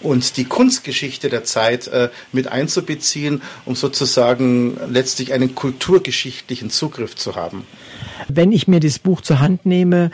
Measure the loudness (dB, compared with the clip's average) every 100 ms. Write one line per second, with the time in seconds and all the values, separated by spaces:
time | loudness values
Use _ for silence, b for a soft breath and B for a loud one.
0 | 0 0 0 -4 -4 4 4 2 -4 -6
1 | -6 -4 -4 -2 -2 0 2 0 -2 0
2 | 0 B B -4 -2 -2 -2 -2 -4 -4
3 | -4 -4 -4 -4 B B -8 -4 -2 -2
4 | 0 2 2 4 2 2 0 -4 -2 0
5 | 0 -4 -4 0 0 -2 -6 -4 4 4
6 | 4 -6 -6 -10 -10 -10 -6 -4 -4 -6
7 | -10 -8 -8 -6 -8 -8 -14 B B B
8 | B B B 2 4 4 4 4 4 0
9 | 0 0 2 4 4 2 2 2 4 4
10 | 2